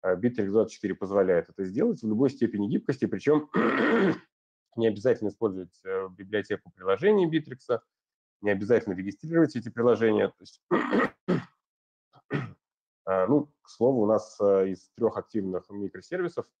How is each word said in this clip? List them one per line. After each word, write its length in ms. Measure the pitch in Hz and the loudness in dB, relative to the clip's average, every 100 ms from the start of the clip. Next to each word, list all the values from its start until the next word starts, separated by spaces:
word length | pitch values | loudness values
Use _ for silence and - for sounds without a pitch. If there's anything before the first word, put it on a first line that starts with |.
Э, 140 | 92 92 | 0 0
Битрикс 360 | 120 120 98 | 0 -2 0
двадцать 220 | 104 107 | 2 0
четыре 220 | - 101 95 | -2 -6 -6
позволяет 540 | 95 101 92 87 85 | -2 2 4 2 0
это 140 | - | -8
сделать 380 | 95 104 226 - | -6 -2 -2 -2
в 60 | 110 | -2
любой 220 | 107 135 | 0 0
степени 380 | - 113 101 101 | 2 -2 0 -2
гибкости, 380 | 131 - 135 110 | -2 -4 -4 -4
причем 440 | 98 143 151 147 | -2 0 0 0
<clears throat> 720 | - - - 220 226 196 - _ _ _ _ _ - | -2 0 0 2 2 2 0 _ _ _ _ _ 0
не 120 | 113 | 0
обязательно 420 | 104 127 120 104 | 2 0 0 -2
использовать, 500 | - 113 92 90 _ 95 | -2 -4 -4 -12 _ -6
э, 240 | 95 95 | -6 -6
библиотеку 640 | 92 98 104 98 101 - | -12 -6 -6 -4 -8 -8
приложений 560 | _ 92 98 185 214 175 | _ -2 0 4 4 2
Битрикса, 540 | 156 151 131 - 117 _ _ _ _ _ _ | 0 -4 -16 -4 -4 _ _ _ _ _ _
не 100 | 104 | -2
обязательно 420 | 98 104 117 - | -2 2 2 2
регистрировать 600 | 92 98 98 160 165 156 127 | -6 -6 -10 -2 2 2 0
эти 140 | 117 | -8
приложения. 600 | 117 120 110 113 107 98 | -2 2 4 4 2 0
То 120 | - | -4
есть, 220 | 98 _ _ | -20 _ _
<clears throat> 580 | - - - - - - 180 - _ _ _ _ _ _ _ _ 71 117 - _ _ _ _ - | -2 0 0 0 -6 -2 -2 -2 _ _ _ _ _ _ _ _ -8 -8 -14 _ _ _ _ -2
э, 200 | 95 95 | 0 2
ну, 240 | 143 147 _ | 2 0 _
к 80 | _ | _
слову, 340 | - 120 131 | -2 0 2
у 20 | 104 | 2
нас, 320 | 110 - - | 2 0 0
э, 300 | 101 98 95 | 2 4 2
из 200 | 92 _ | -4 _
трех 260 | - 113 107 | -2 -2 -2
активных 520 | - 113 95 92 - | -6 -6 -4 -6 -8
микросервисов 760 | 101 101 95 - 180 175 - - _ | -10 -10 -10 -10 -6 -4 -6 -12 _